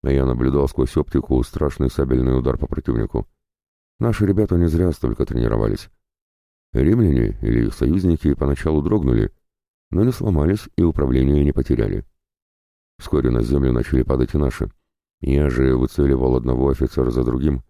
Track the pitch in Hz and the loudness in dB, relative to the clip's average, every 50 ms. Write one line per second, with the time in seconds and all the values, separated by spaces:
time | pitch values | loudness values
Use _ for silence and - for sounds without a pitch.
0 | - 67 67 67 67 65 62 60 62 65 67 71 69 69 - - 67 69 - 76 | 0 0 0 2 2 0 0 0 0 2 2 2 0 0 0 -2 -2 0 0 -2
1 | 73 - - 65 - - 65 64 - - - - 76 73 - - 69 64 - - | -2 0 -2 -2 0 2 0 0 0 -2 -4 -4 -4 -4 -2 -2 -2 -2 0 -2
2 | 69 65 64 64 64 64 64 65 60 64 64 65 71 - - - - - 58 57 | -2 0 0 0 2 2 0 0 0 -2 -2 -2 -4 -6 -6 -6 -4 -2 -2 -2
3 | 53 - - 58 50 _ _ _ _ _ _ _ _ _ _ _ _ _ _ _ | -2 -4 -4 -6 -8 _ _ _ _ _ _ _ _ _ _ _ _ _ _ _
4 | 117 117 107 - 107 95 95 98 107 - 90 85 87 82 78 82 92 87 76 - | -2 -2 0 0 0 2 2 2 2 2 2 2 2 2 2 2 0 0 -2 -2
5 | - 62 57 - 60 - 60 60 58 55 55 55 53 53 50 - - - _ _ | -4 -4 -2 -2 -4 -2 0 -2 0 0 0 0 0 -2 -2 -4 -10 -16 _ _
6 | _ _ _ _ _ _ _ _ _ _ _ _ _ _ - 60 67 80 107 120 | _ _ _ _ _ _ _ _ _ _ _ _ _ _ -2 0 2 2 4 4
7 | 113 85 69 62 57 50 50 - 53 53 58 58 57 57 - - - 69 82 95 | 2 2 2 2 0 0 -2 -4 -4 0 0 0 0 -2 -4 -2 -2 0 0 0
8 | 92 90 82 78 - 76 69 - - 69 71 - - 78 78 76 71 85 104 107 | 2 0 0 2 0 -2 0 0 0 -2 -2 -2 -2 0 0 0 0 0 0 0
9 | 76 65 60 55 53 - - _ _ _ _ _ _ _ _ _ _ _ - 87 | 2 2 2 2 0 -2 -6 _ _ _ _ _ _ _ _ _ _ _ -2 0
10 | 107 127 127 - 113 110 90 76 73 82 98 107 - - _ - 90 82 78 - | 0 0 0 -2 -2 0 0 2 2 2 0 -2 -6 -8 _ 0 0 0 2 0
11 | 71 65 62 65 65 67 71 73 71 71 67 - 64 - 64 57 55 50 50 50 | 0 0 2 2 2 2 2 2 2 2 0 -2 0 0 0 0 0 -2 -4 -6
12 | - _ _ _ _ _ _ _ _ _ _ _ _ _ _ _ _ _ _ - | -8 _ _ _ _ _ _ _ _ _ _ _ _ _ _ _ _ _ _ -20
13 | - - - 71 62 62 60 60 57 57 67 71 67 64 62 60 60 - - 65 | -6 -2 -2 0 2 2 0 0 0 2 2 2 2 2 2 0 -2 0 0 0
14 | 62 64 67 64 64 - - 73 73 65 - - 55 50 - _ _ _ _ _ | 0 0 0 0 0 0 0 0 0 0 -2 -4 -8 -8 -8 _ _ _ _ _
15 | _ _ _ _ - 67 67 71 73 71 60 64 65 65 65 64 64 64 - - | _ _ _ _ -2 0 2 2 2 2 2 2 2 2 4 2 0 -2 0 0
16 | 71 67 67 64 64 64 64 64 58 64 62 62 65 69 65 65 65 64 - - | 2 2 2 2 2 2 0 0 0 0 0 2 2 0 0 0 -2 -2 0 -2
17 | 64 62 57 62 62 60 60 64 69 78 69 60 - | -2 0 0 0 0 0 -2 0 0 0 -2 -2 -6